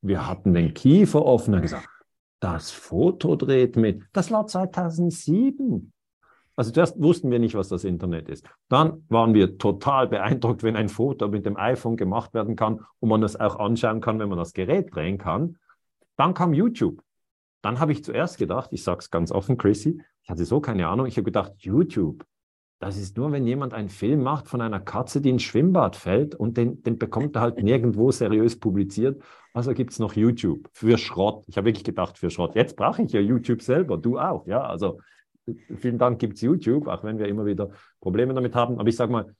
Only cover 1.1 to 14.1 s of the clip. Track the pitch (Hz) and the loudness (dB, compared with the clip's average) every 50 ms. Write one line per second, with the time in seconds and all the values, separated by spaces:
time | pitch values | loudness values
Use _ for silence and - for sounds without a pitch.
1.1 | - 147 160 143 127 113 - 120 104 92 80 80 73 - - - - - _ _ | 4 2 4 6 4 4 4 2 2 2 2 -2 -4 -6 -12 -16 -20 -20 _ _
2.1 | _ _ _ _ _ _ - 90 82 80 - - - - - - - 87 131 180 | _ _ _ _ _ _ -6 -4 -4 -6 -8 -12 -16 -16 -14 -6 0 2 2 2
3.1 | 185 - - 165 165 - - 139 139 127 127 123 123 120 113 107 95 - - _ | 2 0 0 0 0 0 2 2 4 4 4 4 4 2 2 2 2 -2 -8 _
4.1 | _ 196 180 - 226 214 214 214 - 185 185 185 - - 180 170 160 160 175 175 | _ -2 -2 0 0 -2 -2 -2 -4 -4 -4 -4 -4 -4 -4 -4 0 0 0 0
5.1 | 170 - - - 156 202 247 277 277 277 277 247 131 92 - - _ _ _ _ | 0 -4 -2 0 2 2 2 2 0 -2 -2 -2 -2 -2 -4 -10 _ _ _ _
6.1 | _ _ _ _ _ _ _ _ _ - 123 113 113 151 175 175 - - 151 156 | _ _ _ _ _ _ _ _ _ -4 -4 0 2 0 0 0 -2 0 2 2
7.1 | 175 - - 131 123 120 117 107 - 104 92 - 95 85 - 95 90 82 92 90 | 2 2 0 0 0 2 0 0 0 -2 -4 -4 -4 -6 -4 -4 -4 -4 -4 -6
8.1 | 85 80 80 - 71 - _ - _ _ _ _ 131 135 160 160 156 - - _ | -6 -6 -8 -10 -14 -14 _ -20 _ _ _ _ 4 4 4 4 0 -6 -6 _
9.1 | 113 117 113 117 110 107 95 90 - - - 101 95 98 - 139 139 135 131 95 | 2 4 4 6 6 6 6 4 2 0 0 0 0 0 0 0 2 2 2 2
10.1 | - 101 95 110 151 120 110 117 113 - - 113 113 107 107 101 - - 117 139 | 0 -2 0 0 -2 0 0 -2 -2 0 -2 -2 0 0 -2 -2 -2 -2 -2 -2
11.1 | 139 135 107 104 101 104 98 104 101 92 98 113 127 127 - 120 117 113 101 90 | 0 -2 -2 -2 -2 -2 -2 -4 -4 -2 -2 -2 -2 -2 -2 -4 -2 -2 -2 -2
12.1 | 98 117 110 - - 113 107 107 113 - 113 107 113 110 - _ _ _ - 113 | -2 -4 -4 -4 -4 -4 -4 -2 -2 0 0 0 0 -4 -8 _ _ _ 0 2
13.1 | 110 110 110 101 - - 110 104 98 - 107 101 117 113 - 113 110 110 104 117 | 4 4 2 0 0 0 -2 -2 0 0 -2 0 0 0 0 0 -2 0 -2 -2